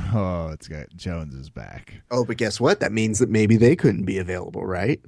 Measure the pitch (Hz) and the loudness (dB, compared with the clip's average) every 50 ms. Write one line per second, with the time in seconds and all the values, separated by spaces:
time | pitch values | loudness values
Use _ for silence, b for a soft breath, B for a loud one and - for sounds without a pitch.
0 | 87 92 107 110 98 92 90 87 82 80 78 76 - - 80 76 71 - - 87 | -4 -2 -2 0 0 -2 -4 -6 -6 -8 -10 -12 -14 -14 -14 -14 -14 -16 -18 -12
1 | - 92 87 82 82 73 65 67 67 - _ - 52 50 - - - - - - | -10 -8 -8 -8 -8 -10 -12 -16 -16 -16 _ -18 -18 -16 -18 -18 -18 -18 -20 -20
2 | - _ 123 123 120 113 113 113 117 107 101 - 117 147 202 - - - 104 110 | -10 _ -2 -2 0 -2 -2 -2 -2 -2 -2 0 2 2 2 2 0 -2 0 0
3 | 110 110 107 101 123 - 113 110 107 104 113 110 113 120 165 - - 135 104 - | 0 0 2 0 0 2 4 2 4 6 6 6 8 6 6 6 4 2 2 2
4 | 95 95 104 95 92 87 92 90 90 90 - - 95 98 92 87 92 113 151 - | -2 -2 -2 -4 -4 -4 -6 -6 -6 -8 -10 -8 -6 -4 -4 -2 0 -2 -2 -4
5 | _ | _